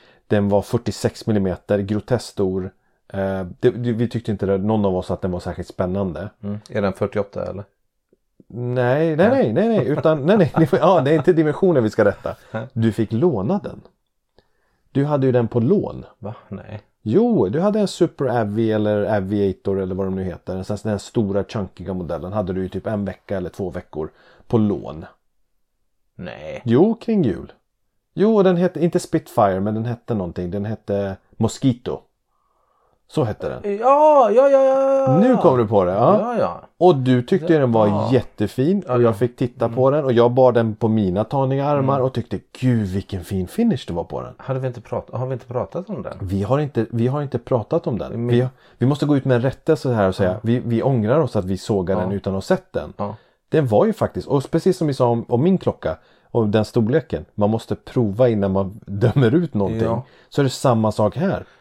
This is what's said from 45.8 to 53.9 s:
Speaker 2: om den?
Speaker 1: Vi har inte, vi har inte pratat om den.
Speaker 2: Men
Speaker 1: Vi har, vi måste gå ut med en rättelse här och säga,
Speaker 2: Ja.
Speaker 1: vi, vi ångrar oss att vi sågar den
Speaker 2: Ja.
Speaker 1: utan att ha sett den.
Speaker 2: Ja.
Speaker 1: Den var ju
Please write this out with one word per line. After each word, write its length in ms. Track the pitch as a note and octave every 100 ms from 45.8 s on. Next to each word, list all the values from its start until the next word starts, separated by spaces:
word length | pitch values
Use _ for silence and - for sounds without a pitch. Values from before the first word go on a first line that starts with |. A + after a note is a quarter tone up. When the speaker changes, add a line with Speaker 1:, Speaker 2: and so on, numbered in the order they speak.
| F#3+
Speaker 2:
om 120 | F3+
den? 100 | - -
Speaker 1:
Vi 220 | F#2+ G2
har 160 | G2+ C#3
inte, 280 | D3 - A2
vi 160 | A2+ A#2+
har 160 | D3
inte 160 | C#3 -
pratat 480 | - B2 G#2+ B3+ A#3+
om 120 | A3
den. 120 | -
Speaker 2:
Men 160 | A2+ A#2+
Speaker 1:
Vi 120 | A#2+
har, 100 | B2+ - _ -
vi 80 | B2
måste 200 | C#3+ D3
gå 100 | C#3+
ut 80 |
med 100 | C3+
en 80 | B2
rättelse 500 | B2+ - - D#3 C3+
här 160 | A2+ F#2+
och 60 |
säga, 160 | F#2 F#2
Speaker 2:
Ja. 60 | F#2
Speaker 1:
vi, 160 | A2 B2
vi 240 | - A#2
ångrar 380 | C3+ B2+ G#2 D3
oss 160 | C3 G#2+
att 80 |
vi 140 | F#2 F#2+
sågar 380 | - G2+ F2 F#2
den 140 | F#2
Speaker 2:
Ja. 60 | G2
Speaker 1:
utan 160 | G2+
att 40 | F#2+
ha 200 | - F#3
sett 160 | -
den. 200 | - D#2 -
Speaker 2:
Ja. 180 | G2+ A2 _ _ _
Speaker 1:
Den 180 | D#3 C3
var 200 | G#2+
ju 60 | G#3+